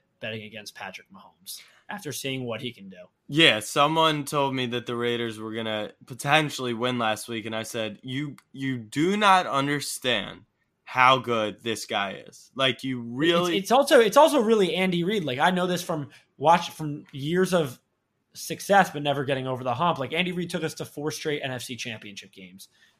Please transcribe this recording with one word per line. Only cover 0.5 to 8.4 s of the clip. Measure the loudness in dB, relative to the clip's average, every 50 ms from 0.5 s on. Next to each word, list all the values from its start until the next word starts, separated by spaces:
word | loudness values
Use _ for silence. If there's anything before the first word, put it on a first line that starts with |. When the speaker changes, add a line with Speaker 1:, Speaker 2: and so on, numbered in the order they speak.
| -16 -18 -18 -18 -16
Speaker 1:
Patrick | -14 -14 -14 -14 -16 -20 _
Mahomes | -20 -20 -20 -20 _ _ _ -18 -16 -16 -18 _ _ _ _ -14
after | -14 -12 -10 -10 -10
seeing | -8 -6 -6 -6 -6 -6
what | -6 -6 -6
he | -8 -10 -10
can | -12 -16 -20
do. | -20 -20 -20 -20 _ _ _
Speaker 2:
Yeah, | -4 2 4 6 6 6 4
someone | 0 -2 2 4 4 4 4 4 2 2 2 0 -4
told | -4 -2 0 0 0 0
me | -2 -4
that | -2 -4 -6 -6
the | -6 -6
Raiders | -4 -2 -2 -2 -2 -4 -6 -8 -8
were | -10 -10 -8
gonna | -6 -6 -4 -4 -4 -6 -8 -10 _ -18
potentially | -16 -14 -8 -2 2 2 2 2 0 -4 -6 -4 -4 -4
win | -2 -2 -2 -2 0
last | 0 -2 -2 -4 -6
week, | -8 -8 -8 -8
and | -6 -8
I | -8 -8
said, | -6 -6 -6 -6 -6 -8 -12 -12
"You, | -10 -8 -8 -8 -8 -12 -16